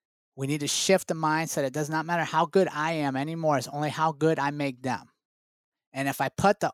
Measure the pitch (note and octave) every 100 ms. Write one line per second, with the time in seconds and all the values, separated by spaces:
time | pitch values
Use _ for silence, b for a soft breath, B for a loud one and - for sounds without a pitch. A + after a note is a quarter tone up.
0 | _ _ _ - C3+ D3 C#3+ - - F#3+
1 | - E3 D#3 D#3 E3 - C3+ C#3+ D3+ D#3+
2 | D#3+ F3 D3+ D#3+ E3 F#3+ F#3 D3 D#3 D#3+
3 | C#3+ C3 D3 E3 D#3+ C#3 - D3 D3+ D#3
4 | D#3+ C#3+ D#3+ D#3 C#3+ D3 C#3+ B2 C3 A#2
5 | - _ _ _ _ _ _ _ _ C3
6 | C#3 C3 C3+ - G3 G#3 B3+